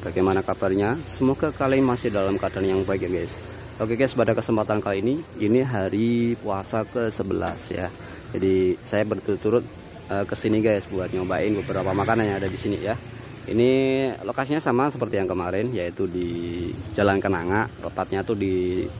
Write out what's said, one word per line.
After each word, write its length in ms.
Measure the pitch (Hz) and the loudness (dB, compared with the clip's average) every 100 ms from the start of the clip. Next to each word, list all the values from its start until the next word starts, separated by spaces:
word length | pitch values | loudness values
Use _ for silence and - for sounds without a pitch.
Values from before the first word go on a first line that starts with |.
| 90 | -2
Bagaimana 400 | 85 95 95 95 | 2 4 4 2
kabarnya? 480 | 92 98 95 101 147 - | 0 2 2 2 0 -4
Semoga 400 | - 131 135 156 | 0 2 2 -2
kalian 320 | - 135 135 135 | 0 2 4 4
masih 240 | 120 120 | 2 0
dalam 240 | 101 98 98 | 0 2 0
keadaan 320 | 95 98 95 | 0 0 2
yang 120 | 95 95 | 2 2
baik 240 | 98 90 | 0 0
ya 80 | 90 | -2
guys. 160 | 85 - - - - - | -4 -8 -14 -14 -14 -4
Oke 160 | 110 117 | -2 2
guys, 160 | 131 | 2
pada 240 | - 113 110 | 2 2 2
kesempatan 480 | 110 110 107 107 101 | 2 0 2 0 0
kali 160 | 98 | 0
ini, 140 | 110 147 160 - | 0 -2 -4 -2
ini 240 | 104 120 135 | 2 4 4
hari 720 | 113 95 98 117 117 117 117 | 0 0 2 2 2 2 0
puasa 480 | 107 98 95 113 107 | -4 -4 -2 -2 -2
ke 240 | 123 117 | -2 -2
sebelas 560 | - 98 92 87 85 - | -2 -2 0 -2 -4 -6
ya. 160 | 90 90 - - - - | -4 -4 -6 -14 -14 -8
Jadi 480 | 95 95 95 92 87 - | 0 2 4 4 2 0
saya 240 | 104 107 | 0 2
berturut-turut, 560 | 101 - 98 107 120 - - - - - | -2 -2 0 2 2 0 -12 -16 -16 -6
eh, 160 | 98 | -4
kesini 400 | 101 117 - 110 | -2 -2 2 4
guys 240 | 110 104 - | 4 2 0
buat 160 | 95 90 | -4 -2
nyobain 480 | - 92 87 98 104 90 | -2 0 0 2 0 0
beberapa 240 | 95 92 | -2 0
makanan 400 | 95 101 113 107 | 2 2 2 2
yang 80 | 98 | 0
ada 80 | 98 | -2
di 140 | 92 | -2
sini 160 | 113 98 | -2 -2
ya. 160 | 95 117 - - - - - | -2 -4 -6 -14 -14 -14 -2
Ini 200 | 104 123 131 131 135 135 110 | 4 4 4 4 2 0 -4
lokasinya 400 | 98 120 135 151 | -6 -4 0 0
sama 320 | 156 123 143 | 2 2 2
seperti 240 | 135 113 101 | 0 -2 0
yang 80 | 92 | 0
kemarin, 480 | 92 90 95 120 | 0 0 0 -2
yaitu 320 | 113 87 87 92 | -2 -4 -2 -2
di 640 | 87 87 85 85 85 87 - 92 | -2 -2 -4 -4 -4 -6 -6 -6
Jalan 240 | - 101 98 | 2 4 4
Kenanga. 480 | 98 90 85 101 113 - | 2 0 2 0 0 -4
Tepatnya 400 | 85 92 92 98 | -8 -4 -4 -2
tuh 160 | 98 107 | -2 0
di 480 | 98 92 90 92 85 | 2 2 0 0 -4